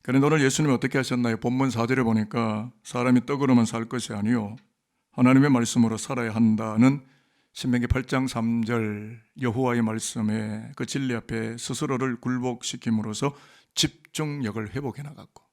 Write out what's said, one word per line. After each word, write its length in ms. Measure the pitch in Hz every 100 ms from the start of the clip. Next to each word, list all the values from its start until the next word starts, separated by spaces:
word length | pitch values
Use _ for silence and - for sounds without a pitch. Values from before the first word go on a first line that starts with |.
그런데 260 | - 131 143
오늘 160 | 156
예수님이 320 | 135 135 151
어떻게 240 | 123 131 139
하셨나요? 400 | 123 127 120 110
본문 320 | 123 127 135
사 160 | 113 117
절에 160 | 131
보니까 680 | 117 110 104 117 113 107 120 _
"사람이 420 | - 123 123 123
떡으로만 400 | 120 143 139 123
살 220 | 113 117 113
것이 260 | 127 -
아니요 420 | 107 104 120 104 117 _ _ _ _ _
하나님의 360 | - 127 131 143
말씀으로 480 | 127 117 123 113 110
살아야 380 | - 131 117
한다"는 720 | 110 113 107 110 107 127 143 - _ _ _ _
신명기 320 | - 131 123 117
팔 180 | 127
장 220 | 131 135 131
삼 380 | 117 113 117
절 580 | 113 120 107 104 107 117 _ -
여호와의 400 | 127 113 127 120
말씀에 920 | 110 110 - - 107 110 107 107 113 143
그 80 |
진리 300 | 127 139 131
앞에 420 | 117 - 113 110 117
스스로를 640 | - 127 151 131 135 117
굴복시킴으로써 1120 | 127 127 127 120 - 127 - 110 107 107 139 139 - - _
집중력을 1000 | - 160 - _ - 156 143 117 104 107
회복해 280 | 110 139 107
나갔고 400 | 143 - 113 - _